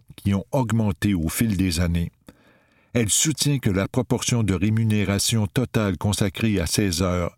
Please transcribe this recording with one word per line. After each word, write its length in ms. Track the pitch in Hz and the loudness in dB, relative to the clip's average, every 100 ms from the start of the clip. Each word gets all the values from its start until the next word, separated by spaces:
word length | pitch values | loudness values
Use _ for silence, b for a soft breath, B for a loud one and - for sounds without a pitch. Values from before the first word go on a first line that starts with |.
| - - | -18 -6
qui 180 | 101 | -2
ont 120 | 98 - | -2 -2
augmenté 600 | 143 117 113 104 90 104 | -2 0 0 0 0 0
au 160 | 92 80 | 0 -2
fil 280 | - 117 92 | 0 0 2
des 220 | 95 82 | 0 0
années. 320 | 87 85 85 - - B B B B B B | 0 0 -4 -8 -20 B B B B B B
Elle 160 | 123 110 | -2 0
soutient 480 | - 160 147 147 139 | 0 0 0 0 0
que 120 | 117 | 0
la 180 | 95 98 | 0 0
proportion 560 | - 117 120 - 120 | -2 0 0 0 0
de 100 | 104 | 2
rémunération 920 | 92 101 110 113 104 95 98 - 113 104 | 0 2 2 2 2 2 0 0 0 0
totale 500 | - 117 113 104 87 | -2 -2 0 -2 0
consacrée 640 | 101 98 104 - 113 98 | -2 0 -2 0 0 0
à 80 | 90 | 0
ces 340 | - 101 82 | 0 0 0
heures, 340 | 92 90 87 | 0 0 -2